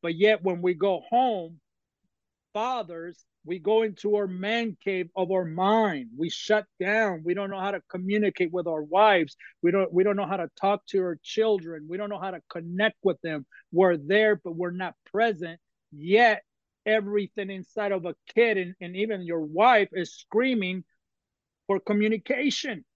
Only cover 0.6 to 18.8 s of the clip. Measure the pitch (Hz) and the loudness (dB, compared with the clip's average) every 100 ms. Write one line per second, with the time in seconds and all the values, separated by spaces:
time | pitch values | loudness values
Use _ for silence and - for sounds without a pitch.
0.6 | 180 175 196 180 - 233 262 208 165 165 | -2 0 0 0 0 0 2 0 -6 -14
1.6 | _ _ _ _ _ _ _ _ _ 208 | _ _ _ _ _ _ _ _ _ -6
2.6 | 233 254 180 165 170 170 _ _ 147 185 | -4 -4 -8 -10 -12 -16 _ _ -10 -6
3.6 | 165 220 226 185 208 208 202 185 196 233 | 2 2 2 -2 -2 0 0 -4 -4 -2
4.6 | 233 180 - 185 175 - 175 190 170 160 | -2 -6 -4 -4 -4 -4 0 0 -2 0
5.6 | 190 220 214 151 120 120 165 - - 214 | 2 4 2 -2 -8 -6 -6 -6 0 0
6.6 | 202 _ 185 214 220 170 160 185 196 196 | 0 _ -2 0 0 -2 -4 -4 -4 -6
7.6 | 190 196 _ 185 185 208 208 - 175 180 | -6 -6 _ -8 -2 2 2 0 -2 0
8.6 | 170 156 151 180 214 190 151 - - _ | -2 -2 0 6 6 6 2 -6 -20 _
9.6 | 170 190 185 175 190 202 185 190 165 - | 0 2 2 2 2 2 -2 -4 -6 -2
10.6 | 196 202 - 196 180 160 - - 220 202 | 0 0 -2 -2 -2 -6 -8 0 2 2
11.6 | 165 160 151 180 208 202 190 180 _ 175 | -2 -12 -10 -8 -6 -6 -8 -10 _ -12
12.6 | 170 175 214 - 196 160 165 156 135 - | -8 0 0 2 -2 -2 -4 -8 -8 -20
13.6 | _ 165 185 170 143 202 220 202 180 165 | _ 4 4 4 2 2 4 2 -4 -6
14.6 | 175 175 185 - - 202 233 185 170 170 | -6 -6 -10 -10 -8 0 0 0 -8 -14
15.6 | _ _ _ 147 156 202 240 208 _ _ | _ _ _ -14 2 6 6 4 _ _
16.6 | _ _ - 220 202 208 196 - 196 196 | _ _ 0 0 0 -4 -4 -8 -8 -8
17.6 | 175 - 202 190 175 - _ - 233 208 | -10 -6 -4 -4 -6 -12 _ 2 2 2
18.6 | 180 190 | -4 -8